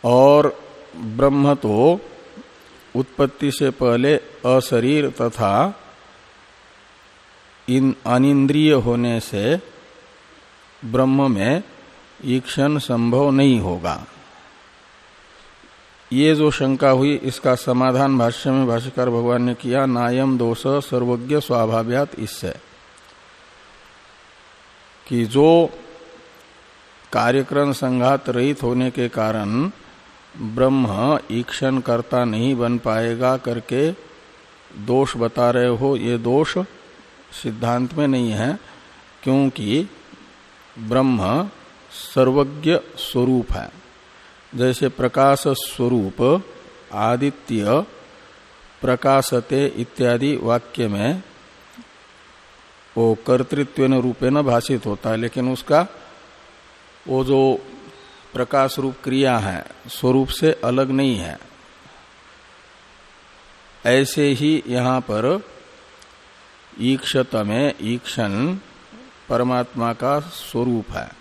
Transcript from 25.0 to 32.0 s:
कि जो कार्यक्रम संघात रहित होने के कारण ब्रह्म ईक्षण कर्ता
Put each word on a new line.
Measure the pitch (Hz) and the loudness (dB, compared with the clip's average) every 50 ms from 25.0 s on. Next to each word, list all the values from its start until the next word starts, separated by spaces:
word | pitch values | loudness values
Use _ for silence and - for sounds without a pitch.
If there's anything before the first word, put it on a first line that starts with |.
| - - | -10 -4
कि | 127 120 117 | -2 -2 -2
जो | 107 117 139 147 160 165 170 165 - - - - - - - - - - - - - - - - - - - - - - - - - - - - - | 0 2 4 6 6 6 6 4 2 -2 -14 -20 -20 -20 -20 -20 -20 -20 -20 -20 -20 -20 -20 -20 -20 -20 -20 -20 -20 -20 -20 -20 -20 -20 -20 -18 -4
कार्यक्रम | - 123 110 120 127 139 131 - 143 143 143 143 | -2 0 0 2 2 0 -2 0 -2 0 0 0
संघात | 131 - 139 127 127 127 123 131 139 135 - - | -2 -2 -2 -2 0 2 2 2 2 0 -2 -4
रहित | 117 120 123 143 147 143 | -2 0 0 0 -2 -2
होने | 131 120 123 123 127 127 | -4 -2 -2 0 -2 -2
के | 120 139 123 117 | -2 -4 -4 -4
कारण | - - 107 110 107 110 104 101 110 127 151 196 - - - - - - - - - - - - - - | -2 -2 -2 -2 -2 -2 -4 -2 -2 -2 -2 -4 -6 -12 -20 -20 -20 -20 -20 -20 -20 -20 -20 -20 -16 -12
ब्रह्म | 117 107 110 123 131 131 135 135 127 110 95 101 120 139 151 - - - | -12 -8 -2 0 2 2 2 2 0 0 -2 -2 0 0 0 -2 -2 -6
ईक्षण | 110 117 120 - - - 135 131 135 131 | -6 -6 -6 -6 -6 -4 -2 -2 -2 -2
कर्ता | 120 - 120 117 | -2 -2 -2 -2